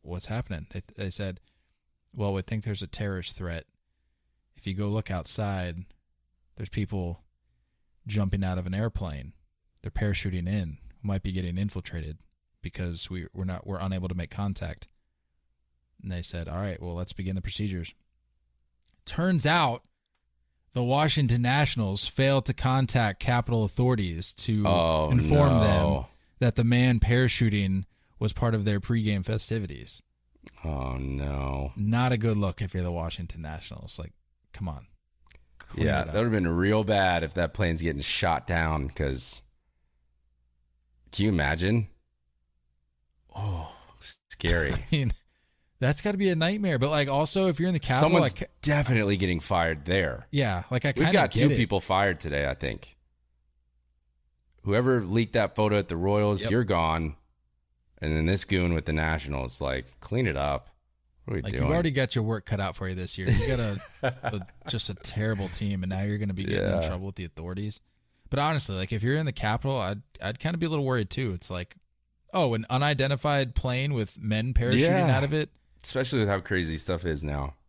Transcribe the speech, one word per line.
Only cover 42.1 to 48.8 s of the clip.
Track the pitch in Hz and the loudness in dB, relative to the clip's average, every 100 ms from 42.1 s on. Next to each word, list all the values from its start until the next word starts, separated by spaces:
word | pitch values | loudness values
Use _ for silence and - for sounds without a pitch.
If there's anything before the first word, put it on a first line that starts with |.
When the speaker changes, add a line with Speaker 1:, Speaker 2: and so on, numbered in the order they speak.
| _ _ _ _ _ _ _ _ _ _ _ _ | _ _ _ _ _ _ _ _ _ _ _ _
Speaker 2:
Oh, | - 104 87 78 - - - - - _ | -8 -6 -6 -8 -14 -20 -10 -8 -8 _
scary. | - 82 85 73 | -2 2 4 4
Speaker 1:
<laughs> | |
I | - - | 0 0
mean, | 156 127 - _ _ _ _ _ _ | 0 2 -2 _ _ _ _ _ _
that's | 127 147 | 0 2
gotta | 208 202 | 0 2
be | 196 | 2
a | |
nightmare. | 165 165 208 202 139 | 2 2 2 0 2
But, | 131 | 2
like, | 151 139 | 2 2
also, | 139 151 196 190 | 2 0 2 2
if | 147 | 2
you're | 160 | 0
in | |
the | 170 | 2
Capitol, | - 127 | 4 6
Speaker 2:
Someone's | 151 175 147 - | 8 6 4 2
Speaker 1:
like, | - _ | -8 _
Speaker 2:
definitely | 147 147 | 0 2